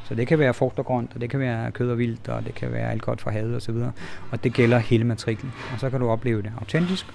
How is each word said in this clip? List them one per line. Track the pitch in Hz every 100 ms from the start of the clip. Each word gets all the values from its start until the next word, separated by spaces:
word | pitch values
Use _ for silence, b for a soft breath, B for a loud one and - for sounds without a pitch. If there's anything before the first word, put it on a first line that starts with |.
Så | -
det | 113 123
kan | 160
være | 135
frugt | 120 131 -
og |
grønt, | 131 127 117
og | 117
det | 120
kan | 135
være | 131 113 117
kød | - 123
og | 117
vildt, | 120 113 -
og | -
det | 113
kan | - 123
være | 117 -
alt | 110
godt | 113 113
fra | -
havet | 107 113
og | 120
så | -
videre. | 113 123 - B B B
Og | 117
det | 127
gælder | 117 117 120
hele | 110 117
matriklen. | 117 113 - 110 135 - -
Og | 120
så | 135
kan | 127
du | 120
opleve | 110 127 110
det | 101 113
autentisk, | 107 160 175 185 -